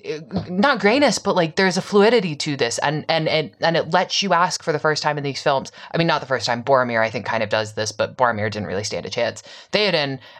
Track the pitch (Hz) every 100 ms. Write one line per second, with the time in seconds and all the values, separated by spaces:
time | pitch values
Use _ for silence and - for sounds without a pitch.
0 | - 151 165 190 160 180 277 247 202 262
1 | 285 - 196 180 165 175 190 180 - 202
2 | 208 233 180 143 - 139 117 - 143 151
3 | - 160 156 156 151 - 165 165 147 180
4 | 185 - 196 170 180 - - 151 156 151
5 | 156 147 139 131 156 135 - - - -
6 | 170 151 - 123 127 120 120 135 123 117
7 | 110 107 101 113 107 110 107 107 107 -
8 | 110 - 123 107 107 107 104 92 110 87
9 | - 120 110 110 - - - 196 208 165
10 | 139 135 - -